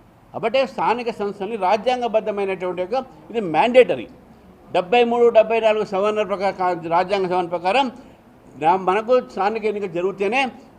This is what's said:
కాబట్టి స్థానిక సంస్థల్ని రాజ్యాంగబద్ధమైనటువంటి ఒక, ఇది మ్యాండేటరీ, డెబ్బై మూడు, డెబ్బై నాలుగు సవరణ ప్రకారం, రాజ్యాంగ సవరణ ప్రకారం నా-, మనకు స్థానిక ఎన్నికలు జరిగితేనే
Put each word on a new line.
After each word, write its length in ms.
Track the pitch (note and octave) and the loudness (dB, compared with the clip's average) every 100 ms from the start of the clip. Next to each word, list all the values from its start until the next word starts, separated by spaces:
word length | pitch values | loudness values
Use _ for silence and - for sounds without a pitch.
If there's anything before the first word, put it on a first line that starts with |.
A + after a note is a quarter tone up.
| - _ _ | -20 _ _
కాబట్టి 340 | B2+ G#3 C4 C4 | -6 -2 0 -2
స్థానిక 440 | - E3+ A#3+ A#3 | -2 -2 -2 -4
సంస్థల్ని 460 | - G3+ G3 G3 A3+ | -4 -6 -6 -8 -2
రాజ్యాంగబద్ధమైనటువంటి 1300 | F#3 G#3+ A#3+ B3 A#3 G#3+ G#3+ G3+ G3 F3+ F3+ F3+ | 0 0 0 -2 0 -2 -2 -4 -4 -4 -6 -6
ఒక, 220 | F3+ B3+ C4 - - | -4 -6 -6 -16 -8
ఇది 100 | A3+ | -6
మ్యాండేటరీ, 680 | F3+ D3+ A#3 B3 F3 C3 - - - - - - - | -2 2 4 6 6 2 -6 -16 -20 -20 -20 -20 -4
డెబ్బై 320 | F#3 F3 A#3+ | -4 2 2
మూడు, 240 | A#3+ A#3+ A#3 | 2 4 4
డెబ్బై 320 | A3 A3 A3+ | 6 4 2
నాలుగు 240 | A3 G#3+ | 2 0
సవరణ 380 | G3 F#3+ G#3 G#3+ | -2 -2 0 -2
ప్రకారం, 680 | G3 F#3+ G3 F#3 F3+ E3+ E3 | -2 -2 -2 0 -2 -2 0
రాజ్యాంగ 380 | E3+ F3+ G3 F3+ | 0 0 0 0
సవరణ 180 | F#3 F3 | -2 -2
ప్రకారం 460 | F3 F3+ B3 C4 - - - - - - B2+ | -2 0 2 0 -4 -20 -20 -20 -20 -20 -2
నా-, 160 | D#3 F#3+ | 2 2
మనకు 440 | F3+ G3+ A3 B3+ | 2 0 2 0
స్థానిక 440 | B3 G3 G3 A3 | 0 -2 -2 -2
ఎన్నికలు 240 | G#3+ G3+ G3 | -4 -4 -6
జరిగితేనే 600 | E3+ F#3+ G3 G3+ B3+ B3+ - - | -4 -4 -2 -2 0 -2 -6 -20